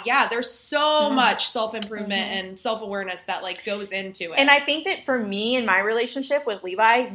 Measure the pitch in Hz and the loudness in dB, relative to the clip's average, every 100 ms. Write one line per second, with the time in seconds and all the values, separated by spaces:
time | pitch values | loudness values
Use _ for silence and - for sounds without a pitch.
0 | 226 262 214 233 247 - - 294 302 302 | 2 2 2 0 -4 -8 -4 0 4 4
1 | 294 269 233 196 - 240 220 226 208 214 | 4 4 4 4 -2 -2 -2 -4 -8 -8
2 | 208 196 190 190 185 190 240 220 208 202 | -2 -2 -2 -4 -8 -6 -4 -4 -4 -6
3 | 190 180 - 180 185 180 - 202 196 190 | -4 -8 -6 -6 -4 -8 -6 -6 -4 -6
4 | 190 190 170 160 277 285 285 302 294 330 | -6 -8 -2 0 4 4 4 -2 -2 -4
5 | - 254 202 196 220 254 226 185 208 226 | 0 -2 0 -2 0 0 2 2 2 0
6 | 247 277 269 285 277 196 185 185 220 240 | -2 -4 -2 -2 -2 -6 -6 4 6 6
7 | 233 | 2